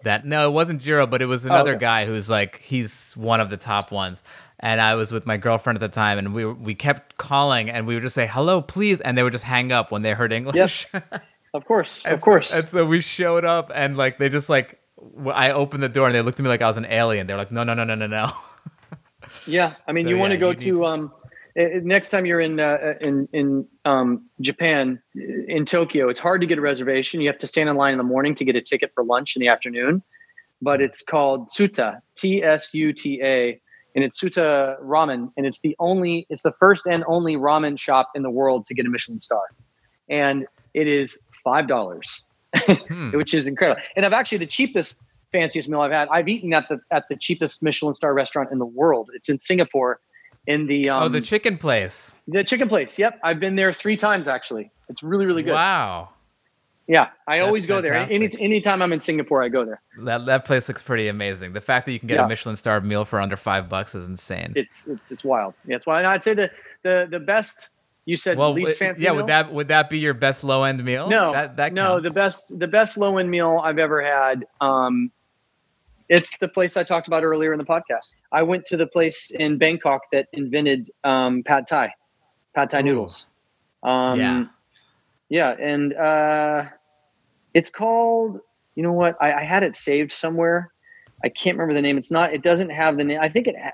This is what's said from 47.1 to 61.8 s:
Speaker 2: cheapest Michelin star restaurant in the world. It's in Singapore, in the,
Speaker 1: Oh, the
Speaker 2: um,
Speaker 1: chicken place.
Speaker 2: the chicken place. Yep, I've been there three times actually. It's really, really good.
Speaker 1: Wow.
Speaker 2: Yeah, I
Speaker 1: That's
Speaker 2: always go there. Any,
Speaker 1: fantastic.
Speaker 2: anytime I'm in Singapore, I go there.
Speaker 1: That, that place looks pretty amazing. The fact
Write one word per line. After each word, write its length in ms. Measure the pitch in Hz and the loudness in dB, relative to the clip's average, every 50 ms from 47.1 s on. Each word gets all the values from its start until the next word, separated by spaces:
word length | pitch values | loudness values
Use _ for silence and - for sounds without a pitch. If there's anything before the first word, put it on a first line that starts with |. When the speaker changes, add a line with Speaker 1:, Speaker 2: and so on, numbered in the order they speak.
| 143 | -8
Speaker 2:
cheapest 440 | 135 - - 170 - 165 143 - - | -6 -4 -4 -2 -2 -2 -4 -4 -2
Michelin 320 | 160 156 143 - 151 151 139 | -2 -2 -2 -2 -2 -4 -2
star 200 | - 165 147 139 | -2 -2 0 0
restaurant 360 | 139 135 - - 147 135 123 | 0 0 0 -2 -4 -4 -2
in 80 | 135 127 | -4 -4
the 60 | 123 | -4
world. 440 | 117 117 127 156 165 139 117 107 104 123 | -4 -2 2 2 2 2 2 -2 -6 -12
It's 140 | 120 - - | -8 -4 -4
in 100 | 143 135 | -4 -2
Singapore, 600 | - - 185 180 165 - - 139 127 123 123 - _ _ _ _ _ _ _ _ _ | -2 0 0 0 0 0 0 0 0 0 -2 -4 _ _ _ _ _ _ _ _ _
in 200 | - 147 151 151 | -2 -2 -2 0
the, 220 | 143 143 143 139 139 | 0 0 0 0 2
Speaker 1:
Oh, 200 | 135 135 127 123 | 2 2 0 0
the 80 | 127 | 0
Speaker 2:
um, 60 | 151 113 | -2 -2
Speaker 1:
chicken 340 | - 214 214 - 233 190 | 0 -2 0 0 0 -2
place. 580 | 156 - 151 123 107 95 90 - - - - - _ _ | -2 0 0 0 0 0 -2 -6 -10 -14 -14 -16 _ _
Speaker 2:
the 160 | - 160 196 196 | -4 -2 -2 0
chicken 240 | - 254 233 269 202 | 0 0 0 0 2
place. 280 | 220 175 135 - - | 0 0 0 -2 -2
Yep, 220 | - 202 233 233 - - | 0 0 0 0 -2 -2
I've 160 | 165 170 151 | -2 -2 -2
been 140 | 185 190 190 | -2 -2 0
there 160 | 196 190 190 165 | 2 2 2 0
three 240 | - - 208 214 | 0 -2 -2 0
times 300 | - - 214 208 185 151 143 | 0 2 2 0 0 0 -2
actually. 420 | 131 123 - - 120 110 104 - _ _ _ | -4 -4 -6 -8 -10 -10 -10 -12 _ _ _
It's 160 | - 123 - 156 | -18 -16 -12 -6
really, 220 | 160 190 196 196 | -2 0 0 2
really 180 | 185 175 165 160 | 2 0 0 0
good. 80 | 165 151 | 0 0
Speaker 1:
Wow. 560 | 160 170 196 190 165 120 98 90 85 85 87 - _ _ _ _ _ _ _ _ _ _ _ _ _ _ | 2 2 2 2 0 -2 -2 -4 -8 -10 -12 -18 _ _ _ _ _ _ _ _ _ _ _ _ _ _
Speaker 2:
Yeah, 220 | - 165 156 131 - - _ _ | 4 4 6 4 4 0 _ _
I 100 | - 151 170 | -2 0 2
Speaker 1:
That's 80 | 185 | 2
Speaker 2:
always 180 | 202 214 220 175 | 2 0 0 0
go 140 | 165 196 190 | -2 -2 0
there. 120 | 170 151 - | 0 0 0
Any, 120 | 120 127 131 214 208 220 | 0 0 0 0 0 0
Speaker 1:
fantastic. 140 | 202 - - | -2 -2 -2
Speaker 2:
anytime 400 | - 208 214 208 175 202 196 185 | 0 0 0 2 2 0 0 2
I'm 100 | 185 175 165 | 0 0 -2
in 60 | 151 | -2
Singapore, 420 | - - 156 151 135 - 151 135 | -2 -2 -4 -2 -2 0 0 0
I 60 | 127 123 | 0 0
go 140 | 120 127 120 | 0 -2 -2
there. 160 | 110 107 - _ _ - - 113 | -4 -6 -12 _ _ -18 -10 -6
Speaker 1:
That, 220 | 123 117 120 123 | -4 -4 -2 0
that 160 | 131 131 131 - | 0 0 0 2
place 220 | - 139 127 - | 2 0 0 0
looks 140 | - 127 - | -2 -8 -10
pretty 260 | - - 127 113 110 | -6 -4 -2 -2 -2
amazing. 460 | 104 101 104 101 101 95 90 92 90 92 | -2 -4 -4 -4 -6 -6 -8 -10 -10 -10
The 80 | 104 | -8
fact 240 | - - 131 123 | -2 0 0 0